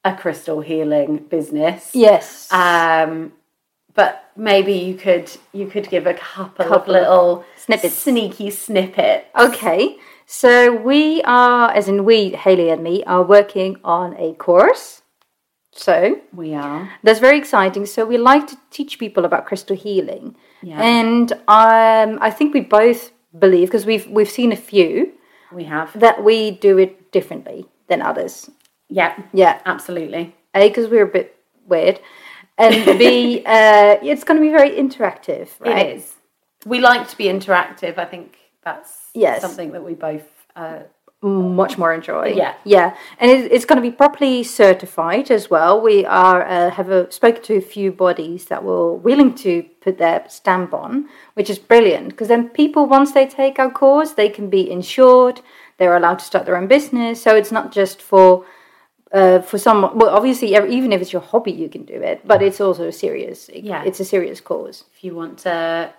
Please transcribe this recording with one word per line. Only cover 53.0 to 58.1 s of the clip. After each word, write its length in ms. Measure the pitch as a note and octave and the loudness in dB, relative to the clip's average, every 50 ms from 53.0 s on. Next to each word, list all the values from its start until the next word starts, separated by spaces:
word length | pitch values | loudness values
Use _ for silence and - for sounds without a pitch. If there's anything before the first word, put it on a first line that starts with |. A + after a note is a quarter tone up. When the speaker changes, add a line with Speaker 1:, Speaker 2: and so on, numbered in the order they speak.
| C#4 C#4 | 2 2
Speaker 2:
they 140 | - C#4 C4+ | 2 2 2
take 320 | C4+ - - C4+ C4+ C4+ C4+ | 2 0 -4 -4 -2 0 -2
our 120 | C4 C4 | -4 -4
course, 420 | C4 - C#4 C4+ C#4 D4 D#4 D#4 | -2 2 2 4 4 4 0 -2
they 160 | - - G#3 G#3 | -2 -2 -2 -2
can 180 | G#3 - G#3 F#3+ | -2 -6 -8 -2
be 220 | F#3+ F#3+ F#3 F#3 | -2 -2 -2 -2
insured, 720 | F3+ F3+ F3+ - - - C4 B3+ B3+ B3 B3+ B3 B3+ - _ _ _ - _ _ _ | -6 -10 -10 -8 0 4 6 6 8 6 4 2 -2 -8 _ _ _ -20 _ _ _
they're 200 | _ F#3 F3+ F3 | _ 0 2 2
allowed 220 | F3 E3+ E3+ F3+ F#3 | 2 2 0 -2 -2
to 40 | - | -8
start 200 | - - - - | -6 -6 -6 -4
their 100 | - F3+ | -2 -6
own 100 | F3 F#3 | -6 2
business. 540 | G3 C4 D4 D4 - - A#3+ A#3 A#3 A#3 A#3 | 2 2 2 2 -2 -6 -6 -4 -6 -8 -2
So 120 | - A3+ A3 | 2 4 4
it's 160 | G#3+ G#3 - | 4 2 0
not 200 | A3 A3 - F#3+ | -6 -8 -8 -6
just 280 | - G3+ G3 F#3+ - _ | -2 -2 -2 -2 -4 _
for, 440 | - - | -6 2